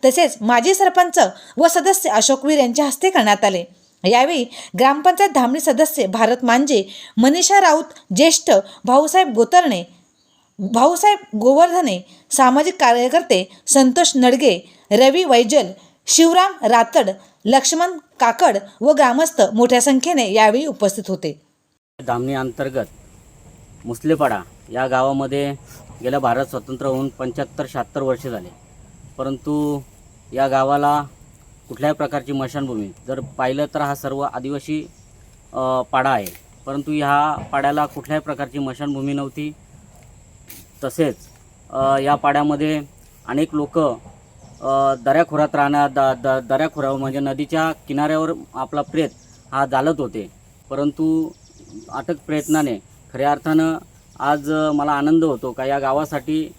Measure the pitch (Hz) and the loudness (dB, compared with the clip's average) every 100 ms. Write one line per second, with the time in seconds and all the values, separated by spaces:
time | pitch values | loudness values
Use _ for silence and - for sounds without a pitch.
0 | 262 262 320 - 220 240 254 392 381 359 | 2 4 0 0 0 2 2 2 2 2
1 | 349 339 202 - - - 320 339 330 381 | 2 2 0 0 -16 0 2 2 0 0
2 | - 214 220 269 269 311 247 240 285 - | 0 0 2 0 2 2 2 2 -2 0
3 | 370 370 214 208 208 185 170 _ _ _ | 0 2 2 2 2 -2 -8 _ _ _
4 | 180 240 269 330 240 - - 180 262 285 | 2 2 2 0 -4 -10 -14 2 2 4
5 | 302 339 403 294 247 285 320 247 311 311 | 2 4 2 2 0 0 0 2 0 0
6 | 196 220 220 247 247 240 285 247 190 - | -2 2 0 2 2 2 2 0 -2 -12
7 | - - 254 320 359 403 370 311 - - | -10 2 2 4 4 4 6 2 -2 -16
8 | _ 190 330 320 - 208 - - - 254 | _ 4 4 4 4 2 2 -10 2 4
9 | 302 370 349 220 233 359 339 190 175 _ | 4 2 2 2 4 4 4 -2 -6 _
10 | _ _ _ _ _ - 202 233 269 349 | _ _ _ _ _ -10 -2 2 2 4
11 | 415 415 - 214 233 277 349 349 302 185 | 2 2 -2 0 2 6 4 4 -2 -4
12 | 185 - _ - 254 262 311 370 269 240 | -8 -20 _ 2 4 4 0 2 2 4
13 | 247 311 339 190 185 - - 277 262 254 | 2 0 2 0 -2 -12 0 4 4 4
14 | 339 277 247 247 277 175 - _ _ 208 | 2 4 4 4 2 0 -4 _ _ 4
15 | 262 302 359 240 233 285 185 190 _ _ | 4 4 2 4 4 2 0 -8 _ _
16 | - - 330 349 381 381 226 233 226 330 | -2 4 6 6 2 0 2 2 4 2
17 | 214 196 - _ 208 262 262 320 359 339 | 0 -4 -14 _ 2 2 2 -2 -2 -4
18 | _ _ 233 233 349 294 - _ 254 302 | _ _ 0 2 2 2 -6 _ 2 4
19 | 269 240 320 - 190 214 240 247 262 262 | 4 4 0 2 0 4 4 4 4 2
20 | 311 330 226 208 220 226 311 214 202 202 | 2 0 0 4 4 2 -4 -2 -2 -4
21 | 196 185 160 147 _ _ _ _ _ _ | -8 -8 -8 -10 _ _ _ _ _ _
22 | 131 120 127 139 131 117 135 131 107 - | -6 -4 -4 -4 -6 -8 -6 -6 -8 -12
23 | _ _ _ _ - - - - 113 117 | _ _ _ _ -20 -20 -20 -20 -14 -8
24 | 151 156 139 104 87 - - 113 131 127 | -2 0 0 -2 -8 -20 -12 -6 -2 0
25 | 131 139 135 139 143 139 - - - - | 0 -2 -4 -4 -6 -8 -16 -20 -20 -10
26 | 123 139 139 131 135 131 - 127 135 131 | -6 -2 -2 -2 -4 -8 -12 -8 -6 -4
27 | 135 - 127 120 135 - 190 135 117 147 | -6 -8 -10 -8 -10 -8 -10 -8 -8 -6
28 | 135 127 139 113 90 - _ - - - | -4 -4 -6 -12 -14 -20 _ -20 -20 -20
29 | - - 135 135 - 147 147 147 131 _ | -20 -10 -8 -8 -6 -4 -4 -6 -10 _
30 | _ _ _ 123 135 131 135 143 147 147 | _ _ _ -4 0 0 0 0 0 0
31 | 143 _ - _ _ _ _ 120 147 151 | -4 _ -20 _ _ _ _ -6 -4 -4
32 | 147 143 135 139 131 147 139 113 98 - | -6 -6 -6 -6 -6 -6 -6 -8 -10 -14
33 | 113 131 139 - 131 135 147 156 143 139 | -12 -10 -10 -6 -4 -2 -4 -4 -6 -6
34 | 139 139 139 123 131 143 143 151 - _ | -8 -6 -6 -8 -10 -10 -8 -8 -10 _
35 | - _ - _ _ - 131 131 123 135 | -20 _ -20 _ _ -6 -2 -2 -2 0
36 | 135 123 95 - _ - - 139 147 151 | 0 -2 -4 -14 _ -20 -10 -10 -6 -4
37 | 143 143 147 143 - 143 139 147 147 - | 0 0 0 -4 -6 -4 -2 -2 -4 -8
38 | - 151 151 139 139 139 139 127 143 139 | -6 -6 -6 -10 -8 -8 -8 -8 -8 -6
39 | 139 143 139 131 151 151 - - - - | -6 -6 -8 -10 -12 -14 -20 -20 -20 -20
40 | - - _ _ - - - _ 135 - | -20 -20 _ _ -20 -20 -20 _ -12 -4
41 | 156 113 - _ _ _ _ 131 135 135 | -4 -4 -16 _ _ _ _ -4 0 0
42 | 139 143 143 143 147 147 151 156 143 _ | 0 0 2 0 0 -2 -4 -4 -8 _
43 | _ _ - 131 156 151 143 170 147 117 | _ _ -8 -4 -4 -4 -4 -2 -2 -4
44 | - - _ - - - 131 135 139 135 | -12 -20 _ -20 -20 -10 -4 0 0 -2
45 | 120 156 170 147 147 147 143 147 143 135 | 0 0 0 0 -2 0 0 0 0 0
46 | 135 127 131 131 120 135 156 151 135 135 | 0 0 -2 -2 -2 -2 -2 -4 -6 -4
47 | 135 135 139 135 147 160 160 156 - 143 | -6 -6 -6 -6 -6 -2 -4 -6 -8 -4
48 | 151 156 160 - - 127 131 147 143 160 | -2 -2 -4 -8 -12 -12 -8 -8 -6 -4
49 | 147 - _ - _ 131 135 131 147 156 | -6 -8 _ -20 _ -6 -2 -2 -2 -2
50 | 127 110 92 _ _ _ _ 139 147 143 | -6 -8 -12 _ _ _ _ -4 -4 -2
51 | 160 160 160 - _ _ - - - - | -2 -2 -4 -10 _ _ -20 -20 -14 -12
52 | - 170 - 151 147 156 147 107 _ _ | -8 -10 -6 -8 -4 -4 -2 -6 _ _
53 | _ 127 139 143 160 156 160 160 - _ | _ -4 -2 -2 0 0 0 -4 -12 _
54 | _ - 135 147 143 156 156 147 143 143 | _ -6 -2 -2 -2 -4 -2 -2 -2 -2
55 | 147 165 160 123 131 117 131 139 135 139 | 0 0 0 -4 -8 -8 -4 -4 -2 -2
56 | 151 147 151 156 151 | -4 -8 -6 -6 -8